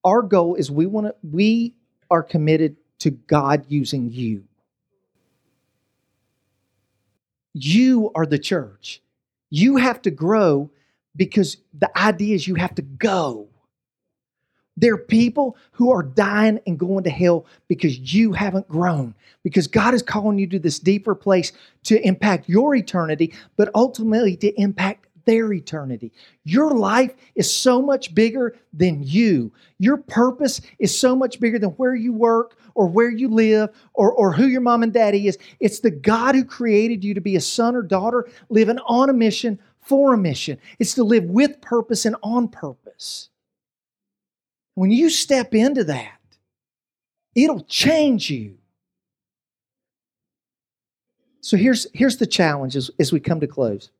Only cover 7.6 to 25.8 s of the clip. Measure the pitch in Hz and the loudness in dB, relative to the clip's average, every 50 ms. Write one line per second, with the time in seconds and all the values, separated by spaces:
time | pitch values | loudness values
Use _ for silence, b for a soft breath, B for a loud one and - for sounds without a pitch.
7.6 | 131 147 170 226 254 262 262 233 214 - - 160 165 143 151 143 147 - 196 175 | -2 2 2 4 4 4 4 2 0 -2 -2 -2 0 0 0 -4 -2 -4 -4 -4
8.6 | 127 104 98 _ - - - _ _ _ _ _ _ _ _ _ _ _ 151 147 | -4 -10 -20 _ -20 -20 -20 _ _ _ _ _ _ _ _ _ _ _ 0 2
9.6 | 196 262 277 262 247 262 233 - - 196 151 131 156 175 214 220 202 165 143 139 | 4 4 4 4 2 0 -2 -2 -4 -6 -4 -2 -2 0 2 2 2 2 2 0
10.6 | 147 147 _ _ _ _ _ _ _ _ _ 147 190 190 - 214 185 147 - _ | -2 -6 _ _ _ _ _ _ _ _ _ -4 -4 0 2 0 0 0 -4 _
11.6 | _ _ - 147 190 - - - 196 214 208 165 208 214 214 180 135 180 185 165 | _ _ -4 -4 -4 -2 -2 0 0 0 0 0 -2 -2 -2 -2 -2 -4 -4 -4
12.6 | 180 175 - - 139 139 139 - - 214 190 185 160 139 117 107 104 104 _ _ | -4 -4 -6 -8 -10 -10 -8 -4 -2 0 0 0 -2 -4 -6 -10 -14 _ _ _
13.6 | _ _ _ _ _ _ _ _ _ _ _ _ _ _ _ _ _ _ _ _ | _ _ _ _ _ _ _ _ _ _ _ _ _ _ _ _ _ _ _ _
14.6 | _ _ _ 165 196 240 220 - - - 220 226 240 240 233 294 277 254 b b | _ _ _ 2 2 2 2 0 -2 0 2 2 2 2 2 0 -2 -2 b b
15.6 | b b b - 240 247 254 196 156 135 131 - 202 196 208 208 214 220 208 - | b b b 0 2 2 2 2 0 -2 0 0 0 2 2 2 2 2 2 0
16.6 | _ 196 170 143 180 175 196 190 185 175 139 - 180 175 170 165 b b b b | _ -6 -6 -4 -4 -2 -2 -2 -2 -4 -2 0 2 2 2 0 b b b b
17.6 | b _ 170 - - 156 127 127 131 131 156 208 226 220 185 160 208 196 180 190 | b _ -2 0 0 -2 -2 -2 -8 0 2 2 2 2 0 -2 -4 -2 -4 -4
18.6 | 196 _ 151 160 175 180 165 147 131 117 107 b b b b b _ 165 - 190 | -6 _ -4 -2 0 0 0 -2 -4 -6 -10 b b b b b _ 0 0 0
19.6 | 156 - - 220 202 233 247 240 247 - - 208 202 214 208 196 196 170 185 190 | 0 2 0 0 2 2 0 0 -2 -4 -6 -4 -2 -2 -2 -2 -2 -2 -4 -2
20.6 | 156 160 143 - - 185 202 208 202 226 196 196 _ 202 190 185 175 - b b | -2 -4 -4 0 0 0 0 0 -2 -4 -6 -4 _ 0 0 0 0 -4 b b
21.6 | b b b b _ - 226 220 - 185 185 - - 214 190 160 - - 170 214 | b b b b _ 2 2 2 4 0 0 0 0 0 0 -2 -2 0 2 2
22.6 | 262 302 285 247 185 - - 180 165 156 151 151 165 160 B B B B B - | 2 2 0 0 -2 -2 -4 -4 -2 -2 -2 -2 -2 -4 B B B B B 0
23.6 | 208 202 - 214 247 247 240 - 220 220 214 226 240 202 180 170 - 202 202 - | 0 0 2 0 0 0 0 -6 -4 -2 0 0 0 0 -2 0 -2 -4 0 0
24.6 | 196 202 196 - 185 190 208 _ _ _ _ _ _ - 226 226 226 214 202 170 | -2 -2 -2 -2 -4 -4 -4 _ _ _ _ _ _ 0 0 2 0 -2 -4 -6
25.6 | 143 - - 156 | -6 -10 -12 -10